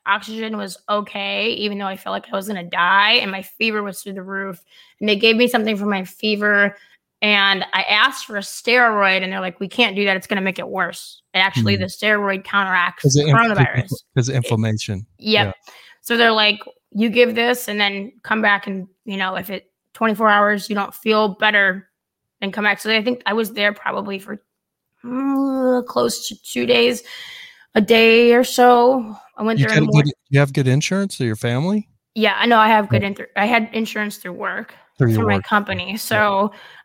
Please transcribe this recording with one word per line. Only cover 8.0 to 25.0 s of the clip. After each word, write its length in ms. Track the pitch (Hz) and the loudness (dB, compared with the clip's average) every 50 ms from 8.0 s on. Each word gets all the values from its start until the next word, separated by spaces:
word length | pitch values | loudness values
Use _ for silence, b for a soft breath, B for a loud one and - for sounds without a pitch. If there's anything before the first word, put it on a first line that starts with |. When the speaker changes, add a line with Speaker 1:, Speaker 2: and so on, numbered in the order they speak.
| 226 269 269 - - | 2 2 0 -2 -12
Speaker 1:
for 100 | - 220 | -10 -10
a 40 | 202 | -10
steroid, 840 | 202 - - - - 233 233 254 240 233 214 208 196 190 190 190 190 | -10 -10 -12 -8 -2 0 2 4 4 4 4 2 2 2 2 0 -2
and 100 | 185 190 | -4 -6
they're 80 | 190 | -6
like, 200 | 185 185 175 - | -6 -8 -8 -8
"We 80 | 196 180 | -10 -6
can't 280 | - - 240 214 190 | -2 0 0 0 0
do 80 | 196 202 | 0 0
that. 100 | 196 190 185 | 0 0 -2
It's 80 | - | -2
gonna 140 | - 214 196 190 | -4 -4 -2 -2
make 160 | 190 185 - | -2 -4 -6
it 100 | 170 - | -8 -8
worse." 540 | 196 185 180 165 - - - - - - _ _ - | -4 -4 -4 -4 -6 -10 -16 -18 -20 -20 _ _ -2
And 80 | 190 185 | 0 0
actually, 340 | 196 185 131 113 107 196 | 0 2 0 0 0 0
Speaker 2:
Hmm. 60 | 98 185 | 0 -2
Speaker 1:
the 40 | 185 | -6
steroid 560 | - - 208 214 214 208 202 196 196 190 196 | -6 -4 -2 0 0 0 0 -2 -4 -4 -6
counteracts 580 | - - 202 196 190 185 180 175 180 - - - | -4 -2 -2 0 0 0 0 0 0 -2 -2 0
Speaker 2:
'Cause 120 | 143 131 | 0 2
of 120 | 143 147 156 | 2 2 4
inf-, 80 | 139 | 4
Speaker 1:
coronavirus. 680 | 226 233 226 208 196 - - - 131 123 - 135 - - _ - | 4 4 4 2 2 0 0 0 -4 -4 -4 -6 -10 -10 _ -4
Speaker 2:
'cause 120 | 135 120 127 | -2 -2 -2
of 60 | 135 | -2
Speaker 1:
It 40 | 131 | -2
Speaker 2:
inflammation. 680 | 120 - 117 107 110 110 107 104 - - 101 92 107 - _ _ | -2 0 0 0 0 0 -2 -4 -4 -6 -8 -8 -10 -14 _ _
Speaker 1:
Yep. 280 | - 214 214 208 202 | -4 0 0 2 2
Speaker 2:
Yeah. 60 | 98 95 - B B B B B B B B B | 0 -4 -8 B B B B B B B B B
Speaker 1:
So 140 | - 240 | -4 0
they're 160 | 233 233 226 220 | 2 4 4 4
like, 280 | 214 214 208 208 208 - - - _ _ _ | 4 2 2 0 -2 -6 -18 -20 _ _ _
"You 180 | - 202 220 233 | -4 -2 0 2
give 240 | 202 233 240 240 220 | 4 4 4 4 4
this 320 | 226 233 240 247 247 - - | 0 0 0 0 -2 -4 -6
and 120 | 208 208 | -4 -2
then 320 | 208 202 196 196 196 233 - _ - | -2 -2 -2 -4 -8 -10 -14 _ -6
come 180 | - 220 220 214 | -4 -2 0 2
back 240 | 208 202 196 - | 2 2 0 -2
and, 220 | 208 196 190 180 - _ _ - | -4 -8 -8 -8 -12 _ _ -12
you 120 | - 196 | -8 -6
know, 200 | 196 190 190 190 | -4 -4 -4 -4
if 120 | 185 180 - | -6 -8 -8
it, 200 | 190 - - _ _ _ _ _ - | -10 -12 -12 _ _ _ _ _ -8
twenty-four 340 | - 226 226 214 190 226 214 | -2 -2 0 0 2 4 4
hours, 400 | 208 208 202 208 208 202 185 - | 4 4 4 2 2 0 -4 -4
you 60 | 214 | -4
don't 200 | 208 196 - - | -4 -4 -6 -8
feel 340 | - - 220 214 214 214 208 185 | -6 -2 0 2 2 2 0 0
better, 520 | - 220 214 208 208 196 190 185 196 - _ _ _ _ _ _ _ _ _ _ - | 0 0 2 4 4 2 2 0 -2 -8 _ _ _ _ _ _ _ _ _ _ -10
then 100 | 202 196 185 | -10 -8 -4
come 120 | 214 208 | -2 0
back." 160 | 196 202 - | 0 0 -2
So 100 | - 214 220 | -2 -2 -2
I 80 | 220 202 | 0 0
think 180 | 247 247 247 - | -2 -4 -4 -4
I 60 | 202 202 | -4 -2
was 180 | 226 226 202 226 | -2 -2 -4 -4
there 200 | 214 208 208 208 | -2 -2 -2 -2
probably 460 | - - 214 - - 196 202 196 190 | -2 -6 -6 -6 -6 -6 -8 -8 -10
for, 240 | 190 - 208 208 _ _ _ _ _ _ _ _ _ _ _ _ | -10 -12 -16 -16 _ _ _ _ _ _ _ _ _ _ _ _